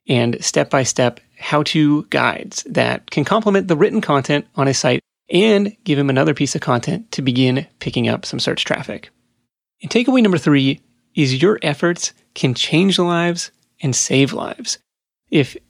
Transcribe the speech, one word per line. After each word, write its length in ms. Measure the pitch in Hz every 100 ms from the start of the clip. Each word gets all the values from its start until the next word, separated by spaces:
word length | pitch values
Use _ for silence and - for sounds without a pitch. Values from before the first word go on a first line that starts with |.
| -
and 300 | 123 120 -
step-by-step 800 | - 147 143 139 123 - 123 - _ -
how-to 640 | - 151 147 165 147 147
guides 580 | - 135 120 - - - -
that 420 | - 120 127 -
can 140 | 160
complement 420 | 143 220 214 196 185
the 100 | 151
written 240 | 202 220
content 460 | - 139 135 147 -
on 140 | - 139
his 100 | 135
site 220 | 127 127 - _ -
and 480 | 180 220 202 202 -
give 160 | - 143
him 100 | 139
another 260 | 131 156
piece 200 | - 139
of 60 | -
content 500 | - - - 160 -
to 100 | -
begin 460 | 131 123 127 175 - -
picking 280 | 156 131 113
up 160 | 120
some 140 | - 131
search 260 | - -
traffic. 460 | - - - - - _ _ _ _ _ _ _
And 80 | -
takeaway 320 | 226 247 262
number 160 | 208 170
three 420 | 160 143 135 143 _ _ _
is 280 | - 135 131
your 160 | 180 214
efforts 520 | 160 143 175 175 - - _
can 200 | - 135
change 440 | 120 - 156 196 185
lives 520 | 175 170 170 170 - _ _ _
and 120 | 139
save 380 | 120 - 135 135
lives. 460 | - - - - - _ _ _ _ _
If 240 | 165 127 -